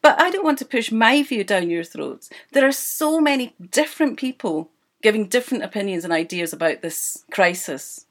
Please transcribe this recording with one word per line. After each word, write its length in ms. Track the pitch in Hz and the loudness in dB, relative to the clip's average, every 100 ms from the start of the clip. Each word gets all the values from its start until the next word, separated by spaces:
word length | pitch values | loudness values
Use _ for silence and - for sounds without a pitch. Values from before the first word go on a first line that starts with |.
But 180 | 302 - | 6 6
I 100 | 349 | 2
don't 140 | 392 | 2
want 140 | 330 277 | 0 -2
to 80 | - | -2
push 260 | 247 226 | -4 -2
my 300 | 226 226 285 | 2 4 4
view 220 | 277 233 | 2 -4
down 260 | 190 190 175 | 0 0 0
your 140 | 170 | -4
throats. 440 | 170 - 143 - - - - | -6 -10 -10 -10 -18 -20 -2
There 140 | 277 269 | 2 2
are 60 | |
so 460 | 269 - - 302 320 | 2 -6 -2 0 2
many 360 | 294 277 247 _ 175 | 2 2 -2 _ -2
different 480 | - 302 - - 220 | 0 0 0 -2 0
people 520 | 254 254 208 156 165 _ _ _ | -6 -4 -4 -4 -6 _ _ _
giving 220 | 220 214 196 | 2 2 0
different 360 | 247 247 254 | 0 0 -6
opinions 400 | - 214 196 180 | -4 -4 -4 -4
and 120 | 170 | -2
ideas 400 | 165 165 180 165 | -2 -2 -4 -6
about 260 | 160 165 139 | -2 -2 -2
this 440 | 170 - - - _ | -8 -8 -8 -10 _
crisis. 760 | - 180 180 - 135 - - _ | 2 2 2 -8 -10 -10 -18 _